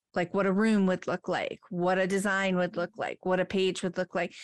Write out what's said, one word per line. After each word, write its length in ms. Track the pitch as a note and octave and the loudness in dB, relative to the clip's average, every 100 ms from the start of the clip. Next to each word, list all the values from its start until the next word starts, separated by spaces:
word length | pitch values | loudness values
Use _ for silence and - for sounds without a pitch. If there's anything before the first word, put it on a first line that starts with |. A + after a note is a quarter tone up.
| _ | _
like 200 | F#3 E3+ | -4 -2
what 120 | G3 G3 | 0 2
a 60 | |
room 340 | F#3+ A3 G#3+ F#3 | 2 4 4 4
would 200 | F3+ - | 2 -2
look 220 | F3+ - | -4 -2
like, 320 | D3+ - - - | -4 -4 -8 -10
what 280 | F3+ F3+ F#3 | -2 0 2
a 80 | F#3+ | 2
design 500 | G3 G3+ G3 F#3+ F3+ | 0 0 0 0 0
would 200 | F3+ E3+ | 0 -2
look 140 | F3 - | -6 -6
like, 200 | E2+ - | -8 -4
what 180 | F#3 F#3 | 0 0
a 40 | |
page 380 | F3+ G3 F#3 F3 | 0 0 0 0
would 140 | F#3 F3+ | -4 -4
look 180 | F3+ | -4
like. 200 | F#3 F3 - | -4 -4 -8